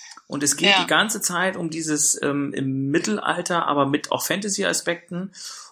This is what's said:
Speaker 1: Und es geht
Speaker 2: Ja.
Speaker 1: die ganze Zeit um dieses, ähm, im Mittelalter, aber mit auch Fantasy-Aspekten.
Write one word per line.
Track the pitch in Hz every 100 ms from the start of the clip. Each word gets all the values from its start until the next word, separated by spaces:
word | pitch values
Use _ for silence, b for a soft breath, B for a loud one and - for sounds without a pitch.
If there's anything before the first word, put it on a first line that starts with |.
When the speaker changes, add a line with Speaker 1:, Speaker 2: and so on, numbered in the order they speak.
| B B -
Speaker 1:
Und | 143
es | 143 139
geht | 196
Speaker 2:
Ja. | 190
Speaker 1:
die | 170
ganze | 156 214 214
Zeit | - 175 185 180
um | 165
dieses, | 160 156 147 - -
ähm, | 143 143 143
im | - 135 135 135
Mittelalter, | 165 214 208 - 165 175 170 -
aber | 143 139
mit | 147 -
auch | 127 -
Fantasy-Aspekten. | 180 208 190 - 165 180 170 - 175 190 B B B B